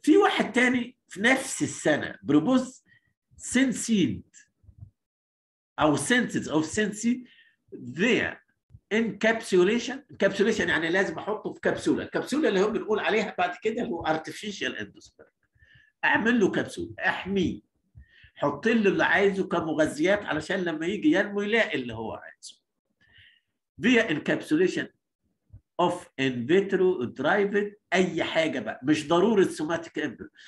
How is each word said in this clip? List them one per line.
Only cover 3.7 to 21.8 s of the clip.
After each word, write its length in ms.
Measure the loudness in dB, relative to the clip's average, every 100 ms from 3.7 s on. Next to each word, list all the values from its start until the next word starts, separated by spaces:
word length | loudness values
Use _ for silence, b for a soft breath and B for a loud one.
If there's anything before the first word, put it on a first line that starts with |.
سيد 500 | 0 0 2 2 -2 -12 -20 _ _ _ -20 -20 _ _ _ _ _ _ _ _ 0
او 160 | 2 2
سينثيز 520 | 2 2 2 -4 -2
اوف 180 | -2 -2
سين 260 | -2 -2
سيد 360 | -2 -2 -2 B B B B _
ذير 680 | -16 -12 -2 2 2 0 -6 _ _ _ -20 -4
انكابسوليشن. 1080 | -2 -2 0 0 0 2 4 4 2 -2 -10 -12
انكابسوليشن 580 | -2 0 2 2 2 0
يعني 200 | 0 0
لازم 300 | 0 0 -4
احطه 340 | -6 -6 -8
في 80 | -4
كبسوله، 440 | -2 -2 0 0
الكبسوله 440 | 0 -6 -2 0 2
اللي 120 | 2
هو 100 | 0
بنقول 280 | 0 -2 -2
عليها 360 | 0 0 -2 -2
بعد 180 | -4 -2
كده 200 | -4 -4
هو 240 | -6 -4 -2
ارتفيشال 680 | -2 -4 -10 -10 -6 -6 -6
اندوسبيرم، 540 | -12 -14 -20 _ -20 _ _ b b b b -4
اعمل 360 | 0 2 2 4
له 100 | 2
كبسوله 440 | 2 -4 -6 -10 -6
احميه، 640 | -4 -4 -2 0 0 -4 _ _ _ -20 b b b
حط 340 | -4 -4 0 0
له 220 | 2 2
اللي 140 | 2
عايزه 440 | 2 4 2 0 -2
كمغذيات 760 | -2 -2 0 0 0 0 0
علشان 360 | -2 -6 -4 -4
لما 260 | -4 -4 -4
يجي 260 | 0 2
ينمو 300 | 2 0 -2
يلاقي 360 | -2 0 0
اللي 160 | -2